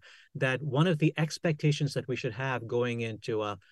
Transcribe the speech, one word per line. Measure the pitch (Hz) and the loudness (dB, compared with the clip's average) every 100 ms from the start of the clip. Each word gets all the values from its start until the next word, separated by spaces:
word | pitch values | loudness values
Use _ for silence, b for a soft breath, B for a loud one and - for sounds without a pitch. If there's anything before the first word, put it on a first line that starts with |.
| b b b 139 | b b b -2
that | 135 127 | 0 0
one | 151 131 175 | 0 2 4
of | 151 | 4
the | 160 - | 2 2
expectations | 160 - 175 151 151 143 143 - | -2 0 -2 2 2 2 0 -2
that | - | -4
we | 120 | -4
should | 131 | -4
have | 104 135 120 113 | -4 -4 -4 -2
going | 120 123 117 | 0 0 -2
into | 113 107 - 110 | -4 -6 -4 -2
a, | 104 95 b | -2 -4 b